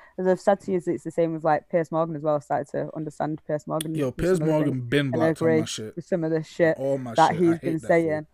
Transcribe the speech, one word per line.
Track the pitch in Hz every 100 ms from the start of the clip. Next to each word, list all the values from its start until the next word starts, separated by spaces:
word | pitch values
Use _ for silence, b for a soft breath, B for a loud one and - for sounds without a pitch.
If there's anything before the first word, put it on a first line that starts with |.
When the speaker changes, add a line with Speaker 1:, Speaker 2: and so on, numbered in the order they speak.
| b -
Speaker 1:
as | 185
I've | 180
said | - 196
to | -
you, | 180
is | 175
it's | 147
the | 165
same | 170 165
with, | 160
like, | 160 151 -
Piers | 175 160
Morgan | 160 165 151
as |
well. | 156 147
I |
started | - 143 143
to | 143 143 -
understand | 151 - 151 156 -
Piers | 151 -
Morgan | 156 160
Speaker 2:
Yo, | 160 131
Speaker 1:
with | -
Speaker 2:
Piers | 170 185
Speaker 1:
some |
of | 160
the |
Speaker 2:
Morgan | 151 143
Speaker 1:
things | 131 120
Speaker 2:
been | 143
Speaker 1:
and | 139
Speaker 2:
blocked | 160 160 151
on | 165
Speaker 1:
agree | 160
Speaker 2:
my | -
shit. | - 107 -
Speaker 1:
with | -
some | 180
of | 160
the | 160
shit | 156 - 165 151
Speaker 2:
All | 135 139
my | 123
Speaker 1:
that | 160 160
Speaker 2:
shit. | 165
I | 170
Speaker 1:
he's |
Speaker 2:
hate | 165
Speaker 1:
been | -
Speaker 2:
that | 160
fool. | -
Speaker 1:
saying. | 170 165 151 156